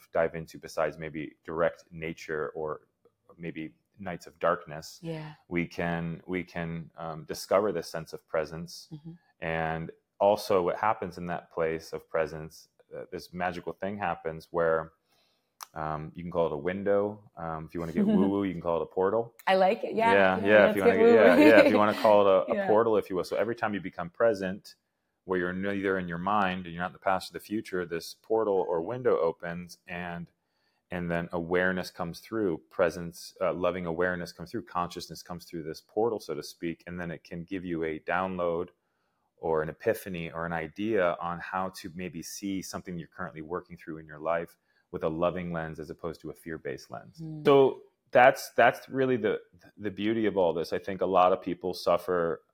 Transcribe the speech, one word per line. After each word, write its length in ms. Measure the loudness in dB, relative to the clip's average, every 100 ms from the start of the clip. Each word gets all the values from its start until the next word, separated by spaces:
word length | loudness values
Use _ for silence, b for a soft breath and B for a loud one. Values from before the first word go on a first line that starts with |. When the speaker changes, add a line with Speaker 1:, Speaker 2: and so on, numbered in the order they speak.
| _
Speaker 1:
dive 240 | 0 0 -2
into, 240 | -12 -16
besides 380 | -10 -4 -4 -4
maybe 400 | -12 -10 -12 _ -10
direct 400 | -2 -2 -2 _
nature 600 | -10 -10 -10 -8 -6 -6
or 320 | -6 -8 -10 _ _ _ _ _ -12
maybe 360 | -12 -10 -12 _ _ _
nights 300 | -10 -10 -14
of 100 | -2
darkness, 600 | 0 0 -4 -14 -14 -16
Speaker 2:
Yeah. 340 | -12 -12 -12 -18 _
Speaker 1:
we 180 | -4 -2
can, 560 | -4 -4 -2 -6 -10 -6
we 160 | -6
can, 480 | -6 -8 -8 -8 -12 -12
um, 260 | -12 -12
discover 480 | -12 -12 0 2 2
this 180 | -2 -6
sense 220 | -10 -10
of 140 | -16 _
presence. 640 | -4 -4 -8 -12 -16 -16
Speaker 2:
Mm-hmm. 220 | -18 -16 -20 B _
Speaker 1:
And 520 | -4 -2 -2 -4 -8 -14 _ 0
also 420 | 2 2 2 2
what 160 | 2 0
happens 400 | -2 -2 -6 -8
in 100 | -8
that 240 | -8 -8
place 420 | -4 -2 -4 -8
of 140 | -14 -6
presence, 600 | -4 -4 -6 -14 -18 _ _ _ -16
uh, 100 | -12
this 220 | -12 -12
magical 400 | -6 -4 -4 -10
thing 240 | -8 -8 -4
happens 520 | -4 -4 -8 -10 -6
where, 400 | 0 2 0 -2 _ _ _ _ _ _ _ -16
um, 380 | -8 -6 -6 -8 -12
you 80 |
can 80 | -6
call 160 | 0 0
it 60 |
a 40 | 0
window. 600 | -4 -2 0 2 0 -4 -18 -12
Um, 300 | -8 -8 -8
if 80 |
you 60 | -8
wanna 100 | -4
get 140 | 0 4
Speaker 2:
<laughs> 0 |
Speaker 1:
woo-woo, 360 | 4 4 2 -2
you 80 |
can 80 | -2
call 160 | -2 -2
it 60 |
a 20 | -2
portal. 480 | 0 2 0 -4 _ 0
Speaker 2:
I 100 | 4
like 280 | 4 2
it. 100 | -4
Yeah. 200 | 0 4
Speaker 1:
Yeah, 240 | 6 6 4
Speaker 2:
Yeah, 80 | 6
Speaker 1:
yeah, 240 | 8 8
if 60 | 6
Speaker 2:
let's 0 |
Speaker 1:
you 40 |
wanna 140 | 4 6
Speaker 2:
get 60 |
Speaker 1:
get, 100 | 8
yeah, 220 | 8 8 10
Speaker 2:
woo-woo. 140 | 10
Speaker 1:
yeah, 100 | 10
if 120 | 10
you 60 | 6
wanna 160 | 4 6
call 260 | 8 8
it 60 | 8
a, 200 | 6 4
a 40 | -2
Speaker 2:
<laughs> 0 |
Yeah. 120 | 4
Speaker 1:
portal, 300 | 4 6 2
if 120 | 0
you 60 | -4
will. 80 | -2
So 100 | -2
every 200 | -2 -2
time 180 | -4
you 80 | -4
become 280 | -8 -10 -10
present, 640 | 2 2 2 -4 -6 -14 _ _ _ _ _ -2
where 140 | -2
you're 140 | 0
neither 440 | -2 -4 0 0 0
in 100 | -2
your 100 | -4
mind 480 | 0 2 2 -2 -8
and 80 |
you're 80 | -6
not 100 | -8
in 20 |
the 60 | -4
past 320 | -2 -2 -2
or 20 |
the 60 | -14
future, 460 | -6 -8 -4 -6 -4
this 280 | -6 -8 -18
portal 440 | -2 0 2 0 0
or 120 | -2
window 360 | -4 -2 0 2
opens, 600 | 0 -2 -8 -10 -12 -18 -12
and, 440 | -10 -8 -10 -12 _ _ _ _ _ _
and 200 | -6 -2
then 160 | -2 -2
awareness 580 | -6 0 2 2 0 -6
comes 280 | -8 -10 -10
through, 420 | -8 -2 -2 -2 _
presence, 680 | 0 0 0 -12 -12 -18 -6
uh, 100 | -4
loving 340 | 0 -2 -2 -6
awareness 460 | -2 -2 -2 -8
comes 180 | -12 -12
through, 100 | -12
consciousness 580 | -6 -4 -4 -6 -14 -16
comes 200 | -14 -14
through 200 | -12 -12
this 180 | -10 -12
portal, 380 | _ -2 -2 -2
so 120 | -6 -8
to 80 |
speak, 400 | -10 -8 -8 -8 -12
and 100 | -10
then 120 | -8
it 120 | -10
can 200 | -12 -14
give 220 | -8 -8 -6
you 180 | -4
a 160 | -4 -6
download 680 | -4 -2 -2 -2 -2 -2 -6 _ _ _ _ _ _ _
or 240 | -2 -2
an 80 | -2
epiphany 640 | -4 -2 -2 -6 -8 -8
or 140 | -6 -6
an 80 |
idea 640 | -4 -6 -6 -2 2 2 0
on 200 | -6 -8
how 300 | -6 -6 -6
to 220 | -8 -14 -10
maybe 260 | -10 -10
see 380 | -12 -10 -6 -6
something 360 | -8 -12 -10 -12
you're 120 | -12 -12
currently 260 | -12 -12
working 340 | -8 -8 -8 -18
through 220 | -14 -14
in 80 | -14
your 140 | -8
life 380 | -2 -2 -4 _ _ _ _
with 120 | -6
a 60 | -4
loving 420 | 0 -2 -2 -6
lens 280 | -6 -6 -10
as 100 | -12
opposed 320 | -10 -10 -10
to 80 | -14
a 40 |
fear-based 560 | -14 -12 -10 -8 -10 -12
lens. 300 | -16 -16 -16
Speaker 2:
Mm. 220 | -14 -2 6
Speaker 1:
So 360 | 8 6 2 -16 _ _
that's, 400 | 8 8 6 -4 4
that's 320 | 4 4 -8
really 300 | -2 0 2
the, 240 | 0 -2 -6 _ -20 -10
the 140 | -8
beauty 340 | -4 -2 2 0
of 120 | 2
all 160 | 2
this. 180 | 2 -4
I 80 | -6
think 220 | -6 -4
a 40 | 2
lot 280 | 6 6
of 80 | 4
people 320 | -2 -6 -6
suffer, 680 | -4 0 0 2 0 0 -4 _